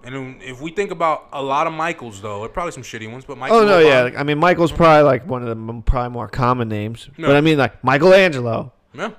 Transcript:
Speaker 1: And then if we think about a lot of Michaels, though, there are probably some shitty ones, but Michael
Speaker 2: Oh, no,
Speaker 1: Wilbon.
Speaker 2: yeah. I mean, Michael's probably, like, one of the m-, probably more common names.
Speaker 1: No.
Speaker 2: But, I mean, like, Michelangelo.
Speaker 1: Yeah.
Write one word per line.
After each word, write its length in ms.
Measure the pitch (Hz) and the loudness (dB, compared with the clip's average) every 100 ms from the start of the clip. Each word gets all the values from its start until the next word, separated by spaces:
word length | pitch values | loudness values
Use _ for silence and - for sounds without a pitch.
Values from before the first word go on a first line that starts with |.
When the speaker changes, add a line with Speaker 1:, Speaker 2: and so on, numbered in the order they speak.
Speaker 1:
And 100 | 123 135 | -14 -14
then 240 | 131 127 | -14 -16
if 180 | 107 123 | -18 -16
we 100 | 156 | -12
think 200 | 165 202 | -8 -8
about 360 | 175 165 151 - | -4 -4 -4 -8
a 80 | 143 | -10
lot 240 | 135 135 165 | -4 -2 -4
of 60 | |
Michaels, 480 | 160 165 170 120 101 | -4 -8 -8 -14 -14
though, 160 | 107 104 | -12 -10
there 60 | 113 | -10
are 40 | |
probably 220 | 185 175 | -10 -10
some 120 | 139 | -12
shitty 280 | 120 117 110 | -16 -14 -14
ones, 140 | 123 - | -16 -18
but 120 | 127 | -12
Michael 180 | 131 226 | 0 2
Speaker 2:
Oh, 80 | 208 | 4
no, 140 | 185 | 6
Speaker 1:
Wilbon. 300 | 156 131 123 | 6 6 2
Speaker 2:
yeah. 60 | - | -2
I 40 | |
mean, 140 | 143 147 | -4 0
Michael's 340 | 170 175 170 | 2 2 0
probably, 300 | - 170 151 | 4 6 6
like, 240 | 147 127 120 | 6 2 -4
one 140 | 127 | -8
of 60 | 120 | -8
the 80 | 113 | -8
m-, 260 | 113 117 | -10 -6
probably 300 | 110 127 123 | -2 0 -2
more 140 | 120 110 | -8 -10
common 420 | - 120 127 113 | -2 0 0 -2
names. 400 | 107 107 113 - - | -6 -8 -10 -18 -6
Speaker 1:
No. 100 | 160 | 2
Speaker 2:
But, 80 | 143 | 2
I 60 | |
mean, 160 | 156 156 | 4 2
like, 260 | 123 - | 0 -2
Michelangelo. 880 | 127 139 175 185 185 139 120 113 139 _ _ | -2 2 6 6 4 0 -4 -6 -8 _ _
Speaker 1:
Yeah. 180 | 131 208 | -12 -12